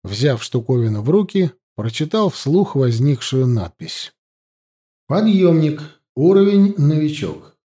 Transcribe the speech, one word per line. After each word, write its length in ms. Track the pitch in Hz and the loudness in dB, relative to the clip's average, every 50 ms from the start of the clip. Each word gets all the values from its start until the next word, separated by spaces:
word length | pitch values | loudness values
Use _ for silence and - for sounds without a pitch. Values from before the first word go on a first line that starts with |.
| - | -12
Взяв 380 | 98 101 104 131 147 127 113 | -10 -6 -2 -2 -2 -2 -2
штуковину 600 | - - - 123 113 - 131 120 117 113 107 104 | -6 -6 -6 -6 -2 -2 -2 0 0 -2 -2 -4
в 80 | 104 127 | -2 0
руки, 420 | 175 208 202 - - 196 185 151 - _ _ _ _ | 0 0 0 0 0 -2 -2 -2 -4 _ _ _ _
прочитал 540 | - 104 113 110 - 151 151 - 220 214 180 | -8 -8 -8 -4 -6 -6 -4 -2 0 0 -2
вслух 460 | - - - 139 151 190 202 196 - | -2 -4 -4 0 2 2 2 0 0
возникшую 720 | 139 131 123 113 113 127 143 143 120 - - 135 131 131 | 0 0 0 0 2 2 0 0 -2 -4 -4 -2 0 0
надпись. 640 | 127 120 107 90 87 _ _ 165 - - - - - _ _ _ _ _ _ _ _ _ _ _ _ _ _ _ _ _ _ _ | 0 0 -2 -4 -6 _ _ -16 -14 -12 -14 -14 -16 _ _ _ _ _ _ _ _ _ _ _ _ _ _ _ _ _ _ _
"Подъемник. 760 | _ 139 196 220 220 202 190 185 170 165 160 156 151 151 - - - - _ _ _ _ | _ -2 0 2 2 4 4 4 4 4 2 2 0 -2 -6 -12 -18 -20 _ _ _ _
Уровень 600 | 127 143 175 196 196 196 196 202 202 196 202 202 | 0 2 4 6 6 4 4 4 4 4 2 2
новичок. 800 | - 143 147 156 151 151 151 147 - - 85 73 - - - _ _ _ | 2 2 2 2 2 0 -2 -4 -6 -8 -8 -8 -12 -16 -20 _ _ _